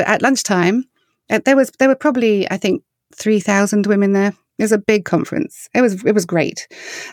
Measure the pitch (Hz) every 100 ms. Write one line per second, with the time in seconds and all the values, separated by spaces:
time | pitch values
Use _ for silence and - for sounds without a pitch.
0 | - 214 254 262 - 185 175 233 - _
1 | _ _ - 214 - 269 262 - 269 262
2 | 302 247 226 202 - 190 196 - - _
3 | _ - 214 214 - 196 202 208 202 202
4 | 202 196 202 - _ - 214 214 - 214
5 | - 165 - - - - - 233 247 190
6 | - 214 175 170 - - - - - -
7 | -